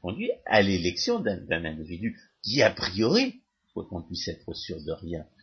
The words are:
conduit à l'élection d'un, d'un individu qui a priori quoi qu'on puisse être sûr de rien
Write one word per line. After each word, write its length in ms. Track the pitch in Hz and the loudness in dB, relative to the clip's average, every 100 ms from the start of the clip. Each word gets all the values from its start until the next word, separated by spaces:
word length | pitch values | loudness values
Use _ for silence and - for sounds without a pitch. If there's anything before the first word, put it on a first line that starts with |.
conduit 300 | 90 175 240 - | -6 -4 -4 -4
à 160 | - 107 | 4 6
l'élection 600 | 101 92 87 87 - 233 | 6 4 0 0 0 0
d'un, 160 | 117 90 | 0 -2
d'un 280 | - 82 | -2 -2
individu 560 | 82 78 78 87 113 - _ _ | -2 -6 -10 -6 -6 -6 _ _
qui 180 | 98 135 | -2 4
a 80 | 110 | 4
priori 720 | - - 92 113 220 262 - _ _ _ 90 | 4 -4 2 4 4 2 -2 _ _ _ -12
quoi 100 | - | -8
qu'on 120 | 87 | -10
puisse 240 | - 87 - | -8 -8 -8
être 260 | 82 - | -8 -10
sûr 280 | 82 - 80 | -10 -10 -8
de 100 | 73 | -6
rien 340 | 80 82 156 - _ | -8 -6 -8 -10 _